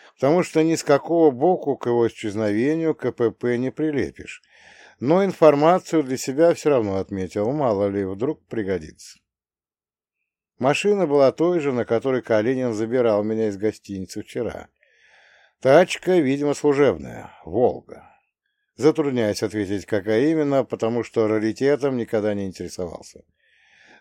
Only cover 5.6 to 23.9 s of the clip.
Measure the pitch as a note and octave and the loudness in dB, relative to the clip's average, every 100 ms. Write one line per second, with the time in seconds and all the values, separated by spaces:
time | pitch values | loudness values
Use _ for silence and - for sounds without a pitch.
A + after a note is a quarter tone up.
5.6 | D#3 F#3 - D#3+ C3 B2+ - C3 E3+ E3 | 4 2 2 -2 0 -4 -4 2 2 4
6.6 | D#3 C3+ G#2 F#2+ F#2 G2 F2+ G#2+ G#2+ D3+ | 2 2 2 -2 -4 -6 -6 -4 -2 0
7.6 | C3 G2 G2+ G2+ F#2+ G2 C3 D#3 _ A#2+ | 0 0 0 0 -4 -4 -6 -6 _ -8
8.6 | F#2+ F#2 E2 - - - _ _ _ _ | -4 -6 -6 -18 -20 -20 _ _ _ _
9.6 | _ _ _ _ _ _ _ _ _ _ | _ _ _ _ _ _ _ _ _ _
10.6 | B2+ D3 G3+ G3+ E3 C#3+ C3+ - E3 F3 | 0 0 0 0 2 4 4 4 0 0
11.6 | C#3+ B2 A#2 A2+ C3+ B2+ - A2 A2 C3 | -2 -2 0 -2 0 -4 0 0 2 0
12.6 | B2+ G#2+ A2+ B2+ A#2 G#2 G#2+ A2 A2 G2 | -2 -4 -2 0 2 2 0 -2 -4 -2
13.6 | G#2+ - - G2 F#2 G#2+ - C3 G#2+ - | -4 -4 -10 -12 -10 -12 -10 -8 -8 -8
14.6 | - _ _ _ _ _ _ _ _ _ | -16 _ _ _ _ _ _ _ _ _
15.6 | C3 D3+ F3+ - F3 F3+ C3+ C#3 C#3+ C#3 | 4 4 4 0 0 2 2 0 -2 0
16.6 | D3 C#3 C#3 E2 C2 A#1 - - D#2 F#2+ | 0 4 2 2 -6 -16 -18 -20 -8 0
17.6 | A#2 B1 - - - _ _ _ _ _ | 0 0 -10 -20 -20 _ _ _ _ _
18.6 | _ - C3+ D#3 C#3+ B2+ G#2+ G2 G#2+ G#2+ | _ 0 2 2 0 0 0 0 -4 -4
19.6 | F#2+ G2+ - G#2+ G2 A2 D3 D#3+ C#3+ C#3 | -4 -4 -4 -4 0 2 2 0 0 0
20.6 | A#2 G#2+ A2+ A#2+ A2 A#2 G#2+ A2 A2 G#2+ | -2 -4 -2 -2 -4 -2 0 0 -2 -2
21.6 | C3+ C#3+ C#3 B2+ A2 A2 G#2 G2+ G2 F2 | 0 0 0 -4 -4 -2 -2 -4 -6 -10
22.6 | F2 - F2 - - - _ _ _ _ | -12 -8 -10 -10 -18 -20 _ _ _ _
23.6 | _ _ _ | _ _ _